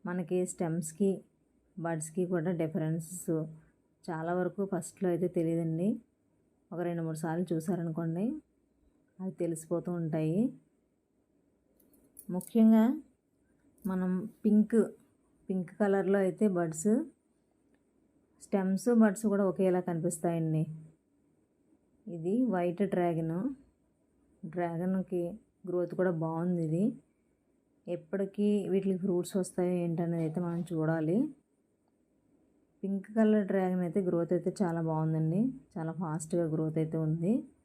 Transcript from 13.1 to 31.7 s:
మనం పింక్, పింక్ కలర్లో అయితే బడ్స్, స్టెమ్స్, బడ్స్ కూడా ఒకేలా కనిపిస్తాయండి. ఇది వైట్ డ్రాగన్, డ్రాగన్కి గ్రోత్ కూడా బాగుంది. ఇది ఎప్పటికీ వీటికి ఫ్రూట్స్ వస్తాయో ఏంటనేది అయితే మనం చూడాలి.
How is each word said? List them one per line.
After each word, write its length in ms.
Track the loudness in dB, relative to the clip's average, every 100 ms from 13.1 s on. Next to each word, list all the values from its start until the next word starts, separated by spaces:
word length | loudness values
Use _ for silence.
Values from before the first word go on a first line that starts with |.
| _ _ _ _ _ _ _ -4
మనం 180 | -2 -2 -2 -6 -2 4
పింక్, 340 | 4 4 2 2 -4 _ _ _ _ -6
పింక్ 240 | -4 -4 -2
కలర్లో 380 | 0 2 2 2 2
అయితే 220 | 2 0 2
బడ్స్, 320 | -2 -2 0 0 -2 _ _ _ _ _ _ _ _ _ _ _ _ _
స్టెమ్స్, 420 | -4 -2 0 0 2 6
బడ్స్ 220 | 6 4 0
కూడా 140 | 2 0
ఒకేలా 300 | 2 2 2 0
కనిపిస్తాయండి. 760 | -2 -2 -2 -2 0 0 0 -2 -6 -18 _ _ _ _ _ _ _ _ _ _ _ -12
ఇది 280 | -6 -2 2 2
వైట్ 300 | 2 0 0 0
డ్రాగన్, 400 | 2 2 0 -2 -2 -4 -6 -16 _ _ _ _ _ _ _ -8
డ్రాగన్కి 680 | -4 -4 -2 -2 -2 -2 -4 -4 -8 _ _ -4
గ్రోత్ 240 | -2 -2 0
కూడా 140 | 0 0
బాగుంది. 400 | -2 -2 -2 0 0
ఇది 160 | 0 0 -2 _ _ _ _ _ _ _ _ -8
ఎప్పటికీ 640 | -8 -4 -4 -4 0 2 2 2
వీటికి 240 | 0 2 0
ఫ్రూట్స్ 320 | 0 0 0 -2
వస్తాయో 340 | -2 -2 0 0
ఏంటనేది 400 | 0 -2 -2 0 -2
అయితే 140 | -2 -4
మనం 140 | -4 -4
చూడాలి. 480 | -2 0 0 2 0 0 -4 _ _ _